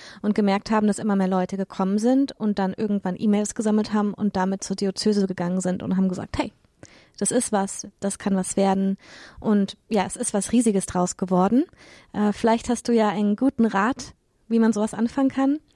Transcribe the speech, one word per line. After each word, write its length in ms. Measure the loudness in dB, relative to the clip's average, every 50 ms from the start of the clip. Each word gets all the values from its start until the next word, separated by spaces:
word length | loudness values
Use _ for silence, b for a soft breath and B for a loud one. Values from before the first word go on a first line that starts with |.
| B B B B
und 120 | B -2 0
gemerkt 380 | 2 2 2 2 2 0 0
haben, 160 | 0 2 2
dass 100 | 2 0 0
immer 160 | 0 0 0
mehr 120 | 2 2
Leute 300 | 2 2 0 0 -2 -4
gekommen 420 | -6 -6 -6 -2 -2 0 0 0 2
sind 320 | 2 2 4 2 2 0
und 260 | -2 -4 -2 -2 0
dann 160 | 0 0 -2 -2
irgendwann 420 | -2 -2 -2 -2 -2 -2 -4 -6 -2
E-Mails 340 | 0 2 2 2 0 -2 -4
gesammelt 400 | -2 0 2 2 2 0 0 0
haben 200 | 0 0 0 -2
und 220 | -2 -2 -2 0
damit 280 | 0 -2 -2 -2 -4 -6
zur 120 | -8 -6
Diözese 520 | -4 -4 -4 -4 0 0 0 2 2 0
gegangen 320 | -2 -2 -4 -4 -2 -2 -2
sind 220 | -2 -2 -4 -4 -4
und 140 | -2 0
haben 100 | 0 0
gesagt, 300 | 0 0 -4 -8 -8 -4 -4
„Hey, 140 | -4 -6 -6 _ _ _ _ _ B B B B B B B
das 140 | -6 -4 -2
ist 200 | 0 -2 -2 0
was, 360 | -2 -2 -2 -2 -6 -10 -14 -14 -12 -6
das 180 | -6 -6 -6 -4
kann 160 | -2 0 0
was 200 | 0 -2 -2 0
werden.“ 420 | 2 2 2 2 2 0 0 -2 -4 B B B B B B B B
Und 360 | -2 0 2 2 2 0 -4 _ _ -2
ja, 160 | 0 0 0
es 100 | -2 -4
ist 180 | -6 -6 -2 -2
was 160 | -2 -2 2 2
Riesiges 320 | 2 2 4 2 0 -2
draus 320 | -2 -2 0 0 0 -2
geworden. 480 | -4 -2 0 2 2 4 4 4 2 0 0 B B B B B B B B -4
Äh, 180 | 0 0 0
vielleicht 380 | 0 2 2 2 2 2 0 -2
hast 180 | -4 -4 0
du 60 | 0 2
ja 160 | 2 2 2
einen 260 | 0 0 0 0 0
guten 300 | 2 0 0 2 2 0
Rat, 480 | 2 2 2 0 0 -2 -4 -8 -18 -18 _ _ _ _ _ _
wie 120 | -2 2 2
man 120 | 4 4
sowas 220 | 2 0 -2 -4 -2
anfangen 360 | -2 -4 -2 0 0 0 0
kann. 300 | 0 0 0 0 0 -2 _ _ _